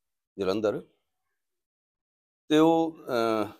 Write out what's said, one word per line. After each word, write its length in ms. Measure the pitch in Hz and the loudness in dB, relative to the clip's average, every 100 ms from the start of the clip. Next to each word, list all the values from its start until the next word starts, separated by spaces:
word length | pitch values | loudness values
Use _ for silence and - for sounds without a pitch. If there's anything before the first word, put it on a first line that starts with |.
| _ _ _ - | _ _ _ -8
ਜਲੰਧਰ, 440 | 95 104 104 139 - _ _ _ _ _ _ _ _ _ _ _ _ _ _ _ - | -4 -2 -2 -4 -8 _ _ _ _ _ _ _ _ _ _ _ _ _ _ _ 0
ਤੇ 80 | 151 | 4
ਉਹ, 400 | 160 165 165 160 - | 4 4 0 -6 -6
ਅਹ, 380 | 123 113 110 104 | -2 0 -2 -4